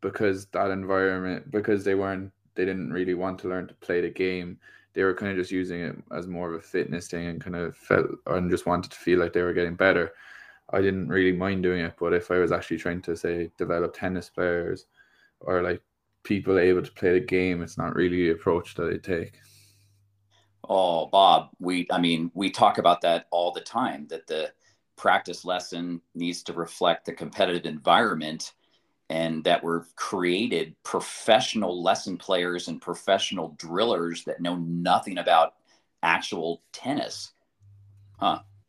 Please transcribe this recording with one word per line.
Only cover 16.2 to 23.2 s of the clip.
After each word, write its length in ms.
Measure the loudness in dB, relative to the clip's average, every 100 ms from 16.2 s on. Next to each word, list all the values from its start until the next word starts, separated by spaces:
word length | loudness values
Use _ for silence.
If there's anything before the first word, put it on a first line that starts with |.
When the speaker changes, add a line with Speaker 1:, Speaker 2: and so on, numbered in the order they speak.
Speaker 1:
people 360 | -2 -2 4 4
able 240 | 6 4
to 80 | 2
play 220 | -2 2
the 120 | 2 2
game, 380 | 0 2 0
it's 160 | -6 -6
not 160 | -4 0
really 320 | 0 2 2
the 20 |
approach 460 | 2 2 0 0 -6
that 180 | -4
I 40 | -4
take. 420 | -4 -4 -4 -12 -20 -20 _ _ _ _ _ _ _ _ _ _ 0
Speaker 2:
Oh, 380 | 2 4 2 2
Bob, 420 | 6 8 8 4 -8
we, 300 | -4 -2 0
I 80 | 0
mean, 300 | 2 2 -2 -4
we 160 | -4
talk 260 | 4 4 6
about 240 | 4 4
that 240 | 2 0